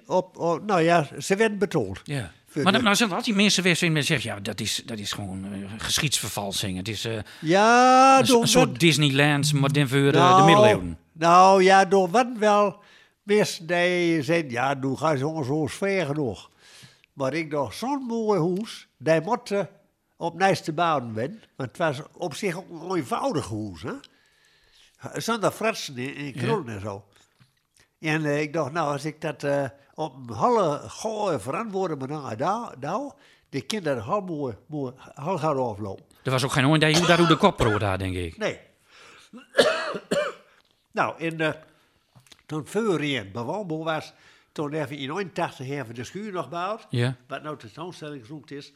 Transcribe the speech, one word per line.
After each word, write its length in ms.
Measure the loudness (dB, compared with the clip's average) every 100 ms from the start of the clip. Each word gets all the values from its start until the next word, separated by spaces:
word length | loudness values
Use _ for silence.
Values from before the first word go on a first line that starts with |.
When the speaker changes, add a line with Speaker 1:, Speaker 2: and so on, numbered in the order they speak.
| -4
Speaker 1:
op, 300 | -2 -2 -6
op, 280 | -4 -2 0
nou 140 | 2
ja, 260 | 4 2 0 -8
ze 160 | -4 0
werden 220 | 0 0
betoond. 420 | -2 -2 -4 -6
Speaker 2:
Ja. 260 | -8 -8 -8 -16 _
Speaker 1:
Voor 160 | -2
Speaker 2:
Maar 100 | 0
Speaker 1:
de 60 | 2
Speaker 2:
dan, 80 | 2
nou 100 | 2
zijn 120 | 0
er 60 | -2
altijd 200 | -2 2
mensen 260 | 2 2
geweest 180 | 2 2
die 220 | 2 0
zeggen, 280 | 0 -2 -4
"Ja, 100 | -8
dat 200 | -8 -6
is, 220 | -6 -6
dat 140 | -8 -10
is 140 | -8
gewoon, 320 | -8 -8 -10 -10
eh, 60 | -10 -10 -10
geschiedsvervalsing. 1000 | -4 -2 0 -2 -4 -6 -4 -4 -4 -6
Het 120 | -6
is, 160 | -6
eh, 140 | -6 -8 -10 -10
Speaker 1:
Ja, 760 | 0 4 6 6 6 8 8 8
Speaker 2:
een, 80 | 6
Speaker 1:
door 160 | 4
Speaker 2:
een 60 | 6
soort 200 | 4 4
Speaker 1:
wat 80 | 4
Speaker 2:
Disneyland, 760 | 4 4 4 4 4 4 2
maar 200 | 2 2
dan 160 | 2 2
voor 100 | 4
de, 120 | 4
de 80 | 6
Speaker 1:
Nou, 260 | 6 8
Speaker 2:
middeleeuwen." 540 | 8 8 8 4 -2 -10 _
Speaker 1:
nou 500 | 0 6 8 10 8
ja, 220 | 8 6
door 260 | 6 4 4
wat 160 | 2 0 0
wel 440 | 2 4 2 -2 _ _ _ _
mensen 440 | 0 2 2 -2 -4
die 560 | 0 2 2 2 0
zeiden, 280 | 2 0 0
"Ja, 240 | -2 0
doe 220 | 0 -2 -2
ga 140 | 0
je 80 | 0
zo, 240 | -2 -4
zo 240 | -2 -2 -2
sfeer 400 | -4 -2 -2 -2
genoeg." 440 | -2 -4 -6 -12 _ _ -20 -20 _ _
Maar 220 | -6 -4
ik 160 | -4 -4
dacht, 260 | -4 -4 -6
"Zo'n 240 | -6 -6
mooi 360 | -4 -4 0 0
huis, 480 | 0 -2 -6 -14 -20 _
die 220 | 0 0
moet, 300 | 2 -4 -2
eh, 100 | -4 -4 -10 _ _ _ _
op 180 | -8
Nijste 380 | 0 2 2 -2
Baan 420 | -2 0 0 -2
winnen." 280 | -6 -6 -8 _ _
Want 120 | -12
het 100 | -4
was 220 | -4 -4 -10
op 220 | -10 -8
zich 220 | -6 -6 -6
ook 140 | -12 -16 -4
een 60 | -4
eenvoudig 520 | -2 -4 -2 -2 -4
huis, 320 | -8 -8 -10
hè? 100 | -12 -12 -16 _ _ _ _ _ _ _ _ _ -12 -8
Zonder 300 | -4 -2 -2
fratsen 460 | -2 -4 -4 -10 -10
en, 180 | -10
en 100 | -10 -12
Speaker 2:
Ja. 60 |
Speaker 1:
krullen 360 | -6 -4 -4 -4
en 120 | -10
zo. 240 | -10 -12 -16 _ _ _ _ _ _ _ _ _
En, 240 | -4 -2
eh, 160 | -2 -2
ik 120 | -2
dacht, 200 | -4 -4
"Nou, 200 | -2 -2
als 120 | -2
ik 160 | -6 -8
dat, 240 | -10 -6
eh, 200 | -2 -2 -2 -8 _
op 200 | -10 -10 -10 -12
een 60 |
halve 540 | -2 0 2 0 -2 -8
goeie 500 | -10 -8 -4 -2 -2
verantwoorde 580 | -4 -8 -6 -4 -4 -6 -8
manier 300 | -10 -10 -6
da-, 380 | -4 -4 -8 -12
douw, 360 | -8 -6 -8 -14 _ _ _
die 120 | -10
kinderen 400 | -8 -6 -4 -4
hal 180 | -4 -6
mooi, 340 | -6 -8 -8 -10 _
mooi, 260 | -8 -8 -10 -20
hal 240 | -12 -6 -2
gaan 200 | -2 0
aflopen." 460 | -2 -4 -10 -10 _ _
Speaker 2:
Er 80 | -4
was 140 | -2
ook 80 | 0
geen 140 | 2 4
ooit 140 | 4
dat 160 | 4 4
je 80 | 4
daar 120 | 6
hoe 80 | 6
de 100 | 6
kop 240 | 4 2
rood 220 | 0 2
had, 160 | 0 -2
denk 160 | -4 -4
ik. 200 | -6 -6
Speaker 1:
Nee. 200 | -6 -6 -14 _ _ -20 -20 -20 -20
<coughs> 420 | -20 -6 2 2 2 -6 -10 -4 -4 -4 -8 _ _ _ _ _
Nou, 260 | -4 -2 -2
en, 220 | -8 -2
eh, 100 | -4 -4 -12 _ _ _ _ _ _ -20 _
toen 200 | -8 -4
voor 380 | -2 0 0
in 280 | 0 -4 -6
bewoonbaar 460 | -8 -8 -8 -6 -6
was, 340 | -4 -6 -8 _ _ _ _
toen 200 | -8 -6
hebben 240 | -6 -8 -8
we 60 |
in 80 | -8
eenentachtig 560 | -6 -6 -6 -6 -6 -10
hebben 200 | -8 -10
we 60 |
de 100 | -12
schuur 280 | -12 -12 -10
nog 120 | -10
gebouwd. 420 | -8 -8 -8 -8 -6
Speaker 2:
Ja. 260 | -2 -2 -4 _
Speaker 1:
Wat 140 | -12
nou 160 | -12 -14
tentoonstelling 680 | -14 -14 -14 -14 -14 -16 -16
genoemd 240 | -18 -16
is. 220 | -16 -18